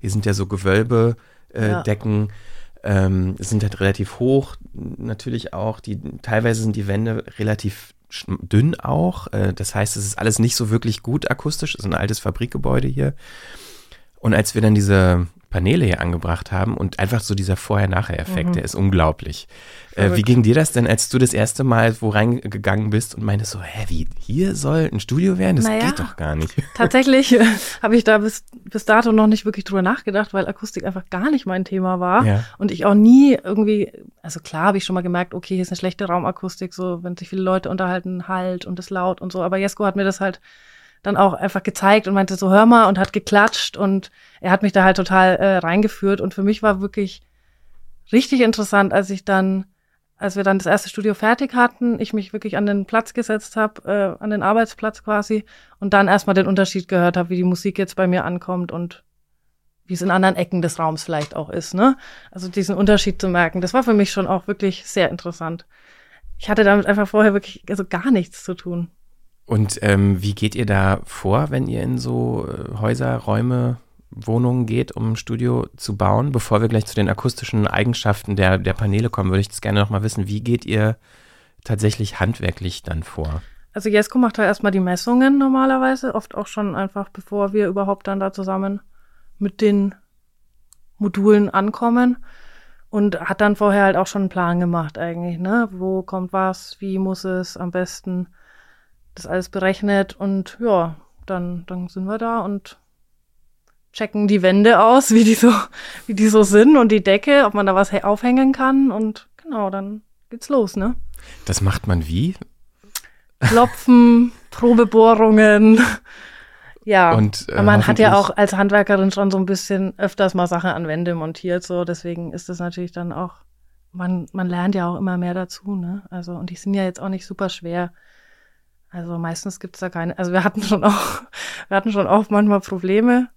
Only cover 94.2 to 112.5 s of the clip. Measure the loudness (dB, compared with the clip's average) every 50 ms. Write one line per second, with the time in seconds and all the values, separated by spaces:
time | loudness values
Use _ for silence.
94.2 | -4 -2 -2 -2 -2 0 0 0 0 0 0 -2 -4 -6 -8 -8 -8 -8 -8 -8
95.2 | -8 -8 -8 -6 -4 -2 0 0 0 -2 -6 -6 -4 -4 -4 -4 -6 -6 -8 -8
96.2 | -6 -4 -2 -2 -2 -2 -4 -6 -12 -20 -18 _ -8 -6 -4 -4 -2 -4 -4 -6
97.2 | -6 -6 -4 -4 -6 -8 -10 -10 -10 -6 -4 -4 -6 -6 -10 -14 _ -8 -6 -6
98.2 | -6 -8 _ _ -20 _ _ _ _ _ _ _ _ _ _ _ _ _ -20 -20
99.2 | -10 -6 -6 -6 -6 -6 -6 -2 -2 -2 -2 0 0 0 2 2 0 -2 -6 _
100.2 | -4 -4 -4 -4 -6 -8 -10 -6 0 0 2 2 0 -2 -6 -12 _ _ _ _
101.2 | -10 -8 -8 -6 -6 -8 -8 -10 -10 -10 -10 -10 -10 -10 -10 -8 -8 -6 -6 -4
102.2 | -4 -4 -4 -4 -4 -4 -6 -8 _ -14 -20 _ _ _ _ _ _ _ _ _
103.2 | _ _ _ _ _ _ _ _ _ _ _ _ _ _ _ -8 -8 -6 -2 -2
104.2 | 2 2 2 4 4 4 4 6 6 6 8 8 8 8 6 6 6 6 6 6
105.2 | 6 6 6 6 6 6 6 4 -2 -6 -14 -18 -18 -18 -18 -16 -10 -8 0 2
106.2 | 2 4 6 6 4 6 6 8 8 8 8 8 8 6 4 4 4 2 2 2
107.2 | 4 4 4 4 4 4 2 0 0 2 2 2 2 2 0 -2 0 0 -2 0
108.2 | 0 2 2 4 4 2 2 2 0 2 2 4 2 2 0 0 -4 -4 -6 -10
109.2 | _ _ _ _ _ -10 -6 -4 -4 -4 -4 -8 -10 -10 -14 -16 _ _ _ _
110.2 | _ _ -18 -18 -6 -2 0 0 0 0 -2 -4 -2 -2 -2 -4 -6 -10 -12 -14
111.2 | -18 -20 -20 -12 -6 -4 -2 0 0 0 0 -2 -2 0 0 0 0 -2 -2 -2
112.2 | -2 -2 -4 -8 -16 _